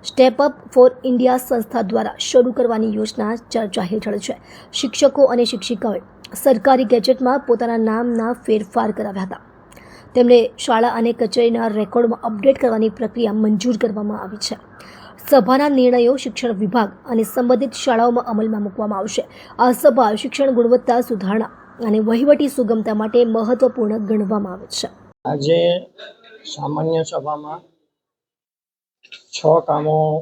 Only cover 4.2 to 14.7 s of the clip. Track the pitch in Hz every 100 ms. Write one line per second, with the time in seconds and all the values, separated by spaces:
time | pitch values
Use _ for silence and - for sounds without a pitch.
4.2 | - - - - - - 254 - 285 -
5.2 | 277 247 240 220 - 220 233 185 - -
6.2 | - - 277 233 - 262 233 240 262 254
7.2 | 254 269 277 214 233 226 220 220 240 226
8.2 | 226 240 - 214 208 240 220 214 214 196
9.2 | 190 - - _ - - - - - -
10.2 | 247 240 220 - - 226 240 226 233 233
11.2 | 226 254 233 233 226 214 202 240 233 233
12.2 | 233 214 269 269 254 220 220 220 220 240
13.2 | 226 214 214 214 247 214 233 214 208 214
14.2 | 190 208 - 226 -